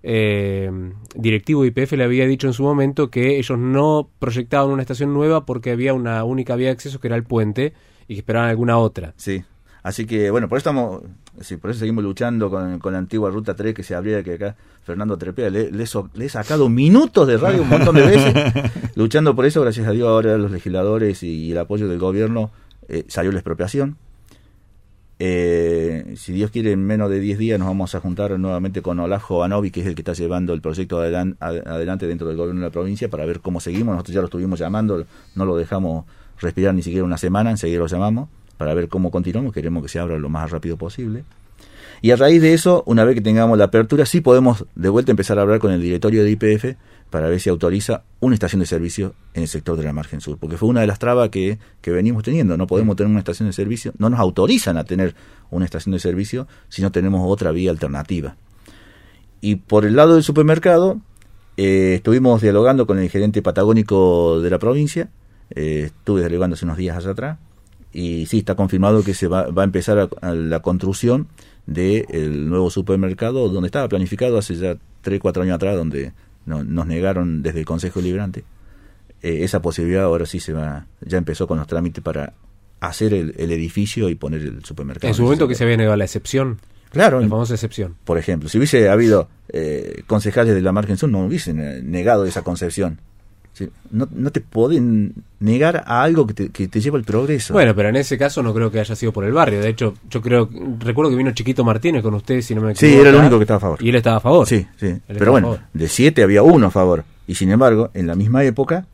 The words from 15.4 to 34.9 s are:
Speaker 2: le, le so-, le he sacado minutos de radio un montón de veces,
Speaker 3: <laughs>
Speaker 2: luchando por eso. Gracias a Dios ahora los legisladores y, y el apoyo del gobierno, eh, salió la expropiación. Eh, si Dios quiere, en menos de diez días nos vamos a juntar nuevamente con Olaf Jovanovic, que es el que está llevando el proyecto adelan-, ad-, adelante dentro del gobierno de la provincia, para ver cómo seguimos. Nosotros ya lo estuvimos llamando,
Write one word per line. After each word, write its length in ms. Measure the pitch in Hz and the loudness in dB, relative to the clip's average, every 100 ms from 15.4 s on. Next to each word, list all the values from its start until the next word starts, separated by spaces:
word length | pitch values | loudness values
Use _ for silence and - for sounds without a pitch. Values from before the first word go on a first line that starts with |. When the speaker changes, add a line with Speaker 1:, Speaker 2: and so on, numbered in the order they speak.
| 110 | -4
Speaker 2:
le, 220 | 98 110 | -2 -4
le 120 | 98 113 | -6 -6
so-, 220 | 107 92 | -6 -8
le 120 | 104 135 | -12 -10
he 20 | |
sacado 400 | 123 107 151 131 | -10 -4 2 2
minutos 580 | 117 147 220 302 - 139 | 4 6 6 6 4 4
de 100 | 113 | 4
radio 260 | 170 190 | 2 2
un 60 | 139 | 4
montón 280 | - 160 156 | 4 6 8
de 60 | |
veces, 500 | 139 202 135 147 143 123 139 | 8 8 6 4 2 0 -4
Speaker 3:
<laughs> 240 | - 117 | -6 -8
Speaker 2:
luchando 400 | - 113 147 151 | -2 2 4 2
por 120 | 123 135 | 4 2
eso. 140 | 156 | 2
Gracias 240 | 123 113 110 | 0 -2 -2
a 20 | |
Dios 180 | 110 117 | 0 2
ahora 300 | 113 110 107 | 2 2 0
los 140 | 101 | 0
legisladores 720 | 92 95 92 98 110 107 92 | -4 -4 -2 0 0 0 -2
y, 40 | 87 80 80 | -6 -6 -4
y 60 | |
el 60 | 85 | -6
apoyo 300 | 85 104 104 | -4 -4 -4
del 100 | 87 | -4
gobierno, 520 | 92 98 110 117 110 - - - - | -2 -2 -2 -2 -6 -10 -20 -20 -10
eh, 160 | 82 - | -10 -8
salió 240 | - 90 | -4 -4
la 60 | 95 | -4
expropiación. 580 | - 80 90 139 139 147 - - - - _ _ _ _ _ _ _ _ | -6 -6 -4 -4 -6 -8 -20 -20 -20 -20 _ _ _ _ _ _ _ _
Eh, 920 | 92 90 87 85 85 82 82 80 - 52 | -4 0 0 0 0 0 -2 -6 -10 -16
si 160 | - | -8
Dios 180 | 92 107 | -4 -4
quiere, 180 | 117 110 | -2 -2
en 120 | 95 95 | -2 -2
menos 240 | 107 104 | -2 -2
de 80 | 98 | -2
diez 200 | 101 101 | -2 -2
días 200 | 110 104 | -2 -2
nos 80 | 92 | -2
vamos 260 | 98 92 90 | -4 -6 -6
a 40 | |
juntar 380 | 92 90 101 95 | -8 -6 -4 -4
nuevamente 440 | 95 90 95 95 | -4 -4 -4 -6
con 180 | 90 87 | -6 -4
Olaf 220 | 85 98 | -4 -4
Jovanovic, 500 | - 90 87 104 101 | -2 -2 0 -2 -2
que 60 | 85 | -4
es 60 | 92 | -6
el 80 | 82 | -6
que 60 | |
está 100 | 82 | -8
llevando 420 | 82 85 90 90 | -6 -4 -2 -4
el 60 | 82 | -4
proyecto 400 | 78 80 92 87 | -4 -6 -6 -4
adelan-, 360 | 85 87 92 92 | -4 -2 -4 -6
ad-, 260 | 82 85 - | -8 -8 -8
adelante 400 | 82 85 95 87 | -6 -6 -6 -6
dentro 220 | 82 82 | -6 -6
del 80 | 80 | -6
gobierno 240 | 85 90 | -6 -4
de 80 | 87 | -6
la 40 | |
provincia, 380 | 85 92 104 117 | -6 -6 -6 -6
para 160 | 80 78 | -6 -6
ver 140 | 87 | -6
cómo 180 | 95 87 | -6 -8
seguimos. 340 | 87 92 117 | -6 -4 -4
Nosotros 200 | 87 87 | -4 -4
ya 60 | 92 | -6
lo 60 | 90 | -4
estuvimos 320 | 90 95 85 | -6 -6 -4
llamando, 440 | 82 104 110 | -4 -2 -2